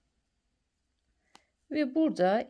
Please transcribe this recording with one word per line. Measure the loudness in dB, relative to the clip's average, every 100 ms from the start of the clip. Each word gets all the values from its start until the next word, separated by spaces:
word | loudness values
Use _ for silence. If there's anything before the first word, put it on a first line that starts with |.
| _ _ _ _ _ _ _ _ _ _ _ _ _ -20 _ _ -8
Ve | -4 -2
burada | 0 0 2 0 0 -2